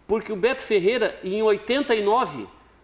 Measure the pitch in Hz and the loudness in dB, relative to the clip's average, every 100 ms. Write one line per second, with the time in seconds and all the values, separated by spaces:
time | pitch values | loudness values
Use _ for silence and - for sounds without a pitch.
0 | - 214 - 208 220 262 - 208 180 247 | -4 -4 -2 -2 0 -2 0 2 2 2
1 | 208 - 185 208 220 208 208 262 277 226 | 0 -2 -4 0 2 2 0 -2 0 0
2 | 202 233 226 139 98 - _ _ | 2 2 0 -6 -12 -16 _ _